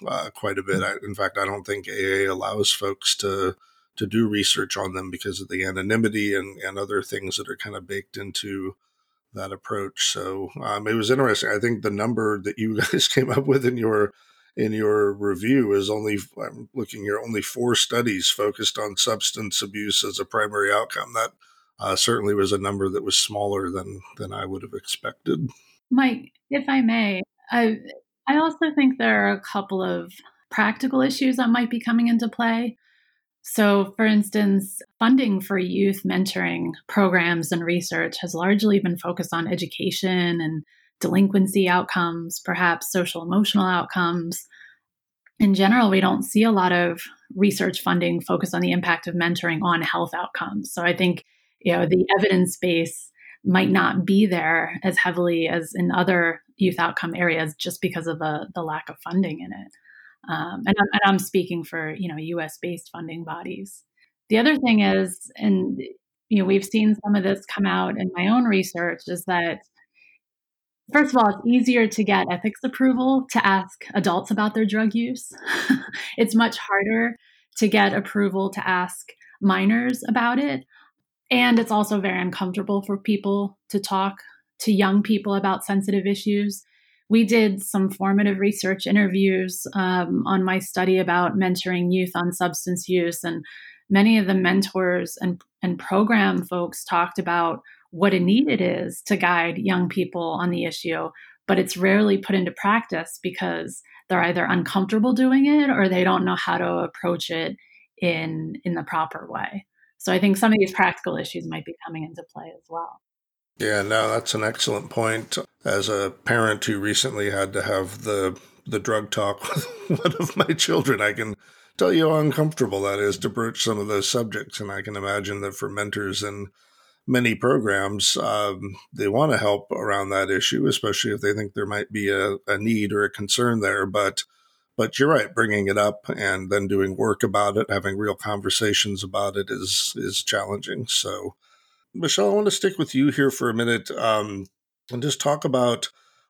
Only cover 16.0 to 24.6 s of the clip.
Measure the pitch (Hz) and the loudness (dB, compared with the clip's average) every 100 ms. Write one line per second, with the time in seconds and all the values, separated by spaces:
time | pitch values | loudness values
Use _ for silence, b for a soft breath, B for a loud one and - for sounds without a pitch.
16 | 107 104 - - 110 120 113 135 107 110 | -2 -4 -6 -12 -12 -12 -14 -10 -10 -8
17 | 101 104 117 107 - 123 120 113 - 117 | -4 -4 -4 -6 -4 -2 0 2 2 0
18 | 120 98 87 - 104 - 104 - 107 95 | 0 0 0 0 -2 0 -4 -4 -4 -2
19 | - 110 - - 107 - 101 104 104 - | 0 0 -2 -4 -6 -4 -6 -6 -2 -2
20 | 107 98 98 113 104 104 101 104 113 104 | -2 -4 -4 -2 -2 0 0 0 -2 -6
21 | 101 117 113 - b b b b 98 95 | -6 -4 -4 -6 b b b b -2 0
22 | - 120 104 104 95 98 98 98 98 98 | 2 2 0 2 2 0 -2 -2 -2 -4
23 | 101 - - 104 101 101 92 92 92 98 | -2 0 0 -2 -4 -4 -4 -6 -8 -14
24 | - - 101 101 95 95 | -16 -14 -10 -8 -8 -8